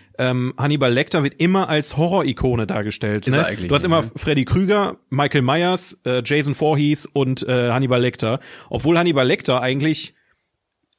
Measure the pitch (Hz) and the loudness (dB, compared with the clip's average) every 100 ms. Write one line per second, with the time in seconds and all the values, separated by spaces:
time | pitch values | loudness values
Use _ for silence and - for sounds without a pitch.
0 | - - 127 127 127 - 139 147 127 120 | -12 -4 -2 0 -2 -2 0 2 2 2
1 | 147 175 139 - 165 190 185 151 147 - | 0 0 0 0 2 2 0 -2 -2 -2
2 | 165 196 160 120 131 120 104 107 104 - | 0 2 0 0 0 0 -2 -4 -4 -4
3 | 110 104 113 135 180 104 90 143 180 165 | -2 -2 0 0 0 -4 -2 0 2 0
4 | 117 - - 143 127 175 190 208 196 - | 0 -4 -2 0 2 2 2 2 0 -6
5 | _ 131 147 147 127 151 175 185 - - | _ -2 0 2 2 2 0 -2 -6 -8
6 | - 127 117 147 143 139 151 151 147 147 | -4 -2 0 0 0 0 0 2 2 0
7 | - 143 131 131 - 127 120 120 135 123 | -2 -2 0 -2 -2 0 0 0 2 2
8 | 123 - 110 120 - - - 117 147 170 | 0 -2 -4 -4 -8 -20 -10 -4 2 2
9 | 175 139 127 175 - 127 127 135 147 151 | 2 2 2 0 0 0 0 0 -2 -2
10 | - - _ _ _ _ _ _ _ | -6 -16 _ _ _ _ _ _ _